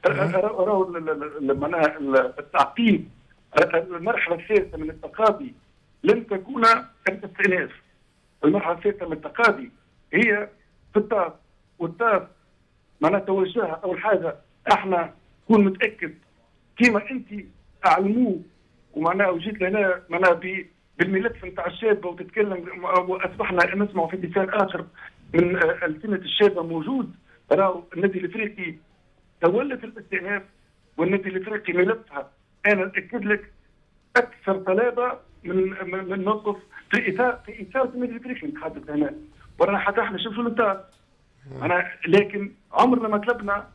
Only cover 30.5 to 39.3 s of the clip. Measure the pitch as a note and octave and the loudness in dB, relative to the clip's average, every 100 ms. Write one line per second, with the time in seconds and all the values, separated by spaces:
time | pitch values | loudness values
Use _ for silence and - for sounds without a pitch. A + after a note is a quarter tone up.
30.5 | _ _ _ _ - F3 G3 F#3+ F#3 G#3 | _ _ _ _ -2 0 0 -2 -6 -6
31.5 | G#3 - F3 F#3+ A3 - C#3+ C#3 _ _ | -8 -2 0 2 0 -6 -12 -12 _ _
32.5 | _ G#3 G3+ F#3+ F#3+ - A#3 G3+ G#3 - | _ 2 2 0 -4 -6 -6 -2 -2 -4
33.5 | - _ _ _ _ _ B3 A#3+ - G3 | -20 _ _ _ _ _ 0 0 -6 -4
34.5 | F#3+ F#3 F#3+ B3 A#3+ B3 - _ - F3 | -2 0 2 2 0 -4 -4 _ -16 -2
35.5 | F#3 F#3+ F#3+ F3+ F#3+ F#3 G3 F#3+ G#3+ G#3+ | 0 0 -2 -8 -8 -6 -4 -2 -2 -2
36.5 | G3 - - _ G#3+ G3+ - B3 A#3+ - | -6 -12 -20 _ -2 0 0 0 0 -12
37.5 | A3 F3+ C4+ C4 B3 B3 A3+ B3+ - - | -16 -6 -2 -2 -2 -6 -6 -10 -10 -10
38.5 | D3+ D#3 D3 B2+ D3 C#3+ - - | -10 -10 -12 -6 -2 -2 -4 -18